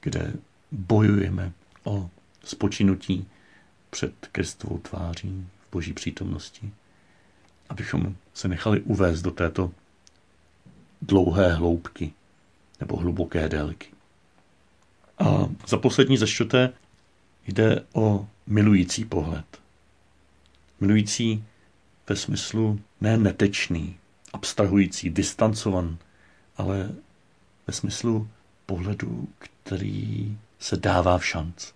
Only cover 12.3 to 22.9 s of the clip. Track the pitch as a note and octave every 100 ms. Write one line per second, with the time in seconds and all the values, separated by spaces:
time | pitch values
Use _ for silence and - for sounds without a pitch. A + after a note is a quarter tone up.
12.3 | _ _ _ _ _ - - F2 E2 E2
13.3 | E2+ D#2+ D#2 D2 E2+ - _ _ _ _
14.3 | _ _ _ _ _ _ _ _ - F3+
15.3 | G2 G2 - - A2 C3 - C3+ C3 G#2+
16.3 | - A2+ B2+ B2+ - _ _ _ _ _
17.3 | _ - F#2+ A2 - - - A2 G2+ G2+
18.3 | _ - G#2 G#2 G2+ F2 - - F2+ D#2
19.3 | D#2+ D#2 - _ _ _ _ _ _ _
20.3 | _ _ _ _ _ G2+ G#2+ G#2+ - A#2
21.3 | A2 G#2+ _ _ _ _ _ - G2+ -
22.3 | G#2 - A2 A2 G#2 -